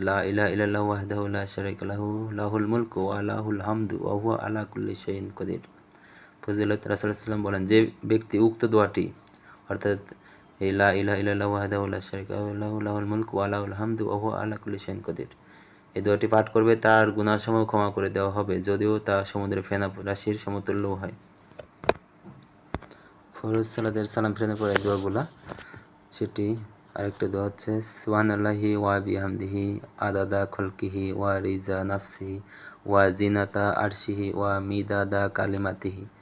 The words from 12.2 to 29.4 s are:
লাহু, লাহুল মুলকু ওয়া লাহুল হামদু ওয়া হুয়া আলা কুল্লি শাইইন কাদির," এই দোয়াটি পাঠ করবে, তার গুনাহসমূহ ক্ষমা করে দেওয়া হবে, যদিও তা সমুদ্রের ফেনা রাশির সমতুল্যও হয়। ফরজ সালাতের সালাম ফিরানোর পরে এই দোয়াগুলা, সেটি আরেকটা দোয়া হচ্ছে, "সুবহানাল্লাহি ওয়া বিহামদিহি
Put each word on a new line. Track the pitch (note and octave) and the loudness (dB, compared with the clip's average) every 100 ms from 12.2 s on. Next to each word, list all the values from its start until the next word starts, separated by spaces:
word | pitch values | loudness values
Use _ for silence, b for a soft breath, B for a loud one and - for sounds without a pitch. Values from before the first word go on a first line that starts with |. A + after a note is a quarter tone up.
| G2 G2+ G#2 | -6 -6 -4
লাহু, | G#2 G#2+ G#2+ | -4 -4 -2
লাহুল | G#2 G#2 | -2 -2
মুলকু | G2+ G#2+ A2 G2 | -2 -2 -2 -2
ওয়া | G2+ | 0
লাহুল | G2+ G2+ | 0 -4
হামদু | G2 A2 A2 G#2 | -4 -2 -2 -2
ওয়া | G2+ | -2
হুয়া | A2 G2+ | -2 -2
আলা | G#2+ G#2+ | -4 -6
কুল্লি | - G2 | -8 -8
শাইইন | - G2 | -6 -8
কাদির," | F#2 E2 - - b b b b b | -6 -8 -10 -14 b b b b b
এই | - | -2
দোয়াটি | G2 G2+ A2 | 2 4 6
পাঠ | A2 G#2+ | 4 6
করবে, | A2+ A2+ A2+ | 4 6 6
তার | A2 A2 G#2+ | 8 8 6
গুনাহসমূহ | G#2 G#2 G#2+ A#2 A2+ | 4 2 2 2 2
ক্ষমা | A2 G#2+ G2+ | 4 2 2
করে | G2+ G2 | 0 0
দেওয়া | G2+ G2 | 0 0
হবে, | G2+ G2 F#2 | 0 0 0
যদিও | F#2 G2 G#2 G#2+ | 0 2 2 2
তা | G#2+ G2 | 2 0
সমুদ্রের | G2 G2+ G2+ G2 | 0 -4 -2 -2
ফেনা | F#2+ G2+ G2 F#2+ | 0 0 -2 -4
রাশির | F#2+ G2 - G#2 | -6 -4 -2 -2
সমতুল্যও | - G2+ G2 G2+ G2+ | -2 -4 -2 -2 -2
হয়। | F#2+ G2 - - - - - - - - - - - - - - - - - - b b b - | -4 -6 -10 -20 -20 -20 -20 -20 -10 -2 -2 -4 -20 -20 -20 -20 -20 -14 -14 -14 b b b -20
ফরজ | - A2 A2 A2 | -10 -2 0 0
সালাতের | - A2 G#2+ | -2 -2 -2
সালাম | G#2 - G#2+ | -2 0 0
ফিরানোর | G2 A2 G#2+ | 0 0 0
পরে | G#2+ | 0
এই | G2 | 2
দোয়াগুলা, | G2+ G2 G2 G#2 D#3+ - B B B B B - - | 2 0 0 -2 -4 -8 B B B B B -20 -16
সেটি | - G#2 - G#2 A2+ G#2+ - - | -8 -6 -2 -2 -2 -8 -18 -12
আরেকটা | - G2+ G2+ G2+ | -6 -6 -2 -2
দোয়া | G2 | -2
হচ্ছে, | G2+ G2 - A2 | -4 -4 -4 -4
"সুবহানাল্লাহি | A2 - - G#2+ G#2+ G#2 G#2 G#2 G#2+ G#2 | -4 -8 0 2 4 4 2 2 2 2
ওয়া | G2+ G2+ | 2 0
বিহামদিহি | G2 G2 G2 G2 | 0 -2 -2 -4